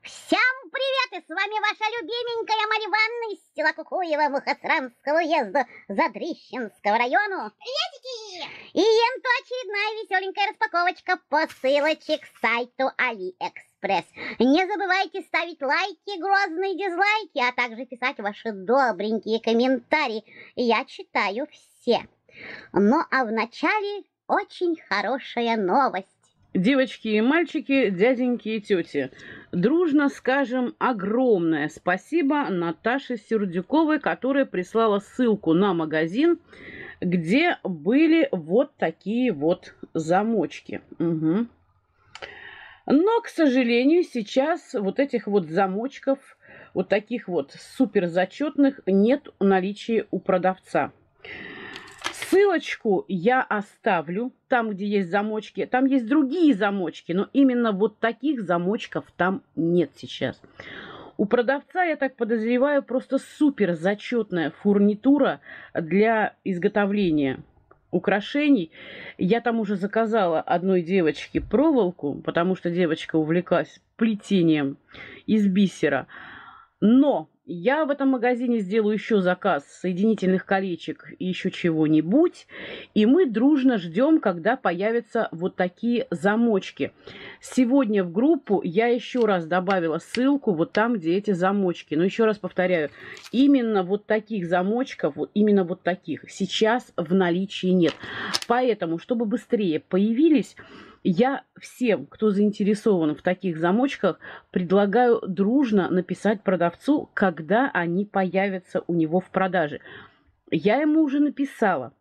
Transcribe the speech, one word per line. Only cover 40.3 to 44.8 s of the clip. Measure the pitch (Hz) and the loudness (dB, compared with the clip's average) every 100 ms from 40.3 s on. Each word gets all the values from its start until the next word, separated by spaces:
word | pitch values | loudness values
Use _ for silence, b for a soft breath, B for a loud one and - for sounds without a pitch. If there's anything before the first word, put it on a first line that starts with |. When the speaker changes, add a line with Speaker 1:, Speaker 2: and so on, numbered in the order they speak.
| 226 156 - - - _ - | 0 -2 -6 -14 -14 _ -4
Speaker 3:
Мгм. | 175 160 156 185 233 _ _ _ _ _ B B B B B B B B - | -2 0 0 0 -2 _ _ _ _ _ B B B B B B B B 0
Но, | 277 381 466 | 2 4 2
к | 453 | -2
сожалению, | - 311 254 240 240 262 339 | 0 2 4 2 4 4 4
сейчас | 339 247 208 262 285 339 - | 2 -4 -2 0 0 -2 -4
вот | 262 | -4